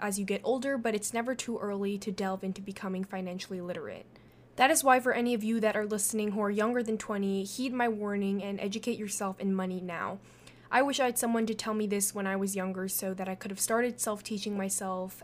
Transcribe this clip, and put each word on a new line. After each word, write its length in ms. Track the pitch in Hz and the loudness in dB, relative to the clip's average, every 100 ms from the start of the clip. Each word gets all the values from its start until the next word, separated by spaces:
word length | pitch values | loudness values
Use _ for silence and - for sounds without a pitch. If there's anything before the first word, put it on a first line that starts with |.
as 180 | 208 196 | -2 -2
you 60 | 196 | -2
get 160 | 196 | 0
older, 340 | - 254 269 269 | 2 2 2 0
but 160 | 226 | 0
it's 200 | 208 - | 0 -2
never 200 | 233 240 | -2 -2
too 240 | 254 - 233 | -2 -4 -4
early 380 | 208 196 202 202 | -2 -2 -2 -2
to 120 | 208 | -4
delve 320 | 196 190 190 | -2 -2 -2
into 180 | 190 190 | -4 -6
becoming 440 | 196 190 190 185 190 | -8 -6 -4 -4 -4
financially 560 | 190 185 180 - 185 | -4 -4 -6 -6 -6
literate. 440 | 175 175 107 87 - - - - - - | -6 -6 -6 -10 -14 -20 -20 -20 -6 4
That 140 | 269 | 6
is 120 | 320 | 6
why 160 | 269 254 | 6 6
for 140 | 247 | 6
any 200 | 208 240 | 2 2
of 120 | 233 214 | 2 2
you 160 | 226 | 2
that 160 | 214 208 | 2 2
are 80 | 214 | 0
listening 460 | 214 208 220 208 | 0 0 0 0
who 100 | 202 | 2
are 100 | 202 | 0
younger 320 | 208 220 247 | 2 2 2
than 140 | 220 220 | 0 -2
twenty, 480 | - 202 196 196 196 | -2 0 0 0 -2
heed 260 | - 262 | -2 -2
my 160 | 247 240 | 2 2
warning 560 | 208 208 202 196 196 | 2 0 0 2 0
and 160 | 202 196 | -2 -2
educate 380 | 202 220 240 226 | -2 -2 -2 -2
yourself 420 | 208 - 196 190 | -4 -4 -4 -2
in 160 | 196 190 | 0 0
money 240 | 185 180 | 0 -4
now. 400 | 180 165 98 196 - - - - - | -4 -4 -4 -6 -12 -20 -20 -20 2
I 100 | 247 | 4
wish 180 | 277 277 | 4 4
I 60 | 254 | 2
had 120 | 247 | 2
someone 280 | 233 226 220 | 2 2 2
to 100 | 220 | 0
tell 180 | 220 | -2
me 140 | 214 208 | 0 0
this 260 | 202 196 | 2 0
when 140 | 220 196 | 0 0
I 80 | 196 | 0
was 200 | 196 196 | 0 0
younger 320 | 185 185 190 | -2 -2 -4
so 240 | - 190 | -2 -4
that 160 | 190 185 | -4 -4
I 60 | 185 | -6
could 140 | 196 | -6
have 100 | 196 | -2
started 420 | - 226 240 233 | 0 2 2 0
self-teaching 560 | 226 208 - 208 208 202 | -2 -2 -4 -4 -2 -2
myself 640 | 196 - 190 185 190 - | -2 -2 -2 -4 -6 -10